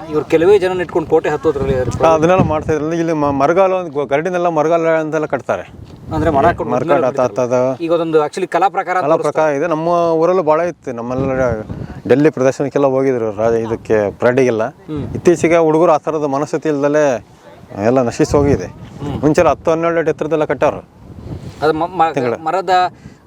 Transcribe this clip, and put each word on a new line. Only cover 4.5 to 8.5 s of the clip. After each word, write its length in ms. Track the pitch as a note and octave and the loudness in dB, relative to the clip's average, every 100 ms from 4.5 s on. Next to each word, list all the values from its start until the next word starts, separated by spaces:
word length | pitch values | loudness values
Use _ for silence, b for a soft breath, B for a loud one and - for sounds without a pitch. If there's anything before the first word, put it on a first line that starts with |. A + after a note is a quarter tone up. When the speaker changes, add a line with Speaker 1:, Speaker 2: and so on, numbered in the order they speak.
| D#3 D3+ E3+ E3 | 0 2 2 2
Speaker 2:
ಅಂತೆಲ್ಲ 380 | D#3+ D#3 D#3 D3+ | 0 0 -4 -2
ಕಟ್ತಾರೆ. 360 | C3+ - G2 F2 - - - - | -4 -4 -4 -6 -16 -20 -20 -8
Speaker 1:
ಅಂದ್ರೆ 160 | D#3+ D#3+ | -2 0
ಮರ 160 | C#3 E3 | 2 2
ಹಾಕೊಂಡು 260 | - A#2 | 0 -2
Speaker 2:
ಮರಗಾಲ 200 | B2 D#3+ | -2 0
Speaker 1:
ಮರಗಾಲ 160 | C#3 B2+ | 0 0
Speaker 2:
ಹತ್ತ-, 140 | C3 | 0
ಹತ್ತದ. 540 | B2 C3+ B2 B2+ C3 B2+ | 0 0 0 0 0 -2
Speaker 1:
ಈಗ 140 | E3 | -2
ಅದೊಂದು 240 | E3+ E3 D#3 | -2 2 0
actually 280 | D3 G3 | 0 -4
ಕಲಾ 220 | F3+ | -4